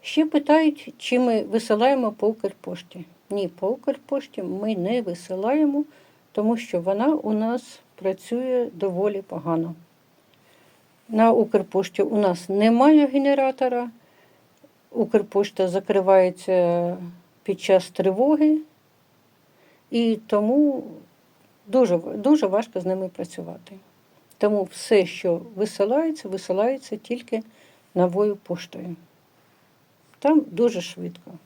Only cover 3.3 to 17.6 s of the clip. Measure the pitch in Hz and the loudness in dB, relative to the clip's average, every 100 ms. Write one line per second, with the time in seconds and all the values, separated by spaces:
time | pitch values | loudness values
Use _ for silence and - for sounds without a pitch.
3.3 | 202 185 - 190 - - 285 - 277 - | -6 -6 -4 -4 -4 -4 -6 -4 -6 -6
4.3 | - 180 190 208 208 175 247 214 170 - | -12 -8 -6 -4 -4 -2 -2 -4 -8 -8
5.3 | 185 208 294 302 285 294 _ _ _ _ | -6 -2 2 2 0 -6 _ _ _ _
6.3 | - 214 233 - 175 170 202 262 311 208 | -4 -2 -2 -4 -6 -2 -2 0 -2 -2
7.3 | 214 220 247 - - _ _ 190 190 - | -2 -2 -4 -8 -20 _ _ -6 -6 -6
8.3 | 240 254 247 240 170 196 180 202 196 190 | -6 -2 -2 -4 -4 -6 -2 -2 -4 -10
9.3 | 175 160 165 165 165 _ _ _ _ _ | -10 -4 -2 -4 -8 _ _ _ _ _
10.3 | _ _ _ _ _ _ _ _ 220 226 | _ _ _ _ _ _ _ _ 2 4
11.3 | 240 214 202 185 185 185 - 196 220 202 | 4 2 0 0 -4 -4 -2 0 2 0
12.3 | 175 - 190 214 233 277 311 285 269 277 | 0 -4 2 2 6 6 6 4 2 2
13.3 | 277 269 262 254 247 240 226 _ _ _ | 2 0 0 -2 -2 -6 -12 _ _ _
14.3 | _ _ _ _ _ _ 240 226 214 202 | _ _ _ _ _ _ -4 0 0 0
15.3 | 202 208 - 185 180 190 196 185 190 185 | -2 -2 -2 -2 -2 0 0 4 6 4
16.3 | 180 - 185 175 175 175 180 175 175 _ | 0 -2 2 2 2 -2 -6 -12 -18 _
17.3 | _ - 190 | _ -8 -6